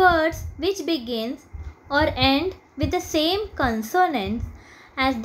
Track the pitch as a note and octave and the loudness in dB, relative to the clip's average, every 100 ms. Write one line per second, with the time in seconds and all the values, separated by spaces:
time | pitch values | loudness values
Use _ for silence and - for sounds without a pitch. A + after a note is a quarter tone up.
0 | F#4 E4 D#4+ E4 - - E4+ F#4+ C#4+ D#4 | 6 6 2 -2 -10 -4 -4 -2 -2 -4
1 | A#3 A3+ A3+ D4+ - - - - - C#4 | -4 -6 -6 -8 -14 -14 -14 -16 -2 0
2 | G#3 - C4+ C#4 F#4 - - - D4+ F4+ | 2 2 2 2 0 -6 -12 -4 -2 -2
3 | - D#4+ D#4+ G4 G#4 - B3+ A3 A3 F4+ | 0 0 2 0 -4 -2 -2 -2 0 2
4 | F4+ B3+ G3 A3+ - - - - - - | 2 2 -2 -4 -6 -12 -20 -20 -12 -2
5 | C4 A#3+ | 0 2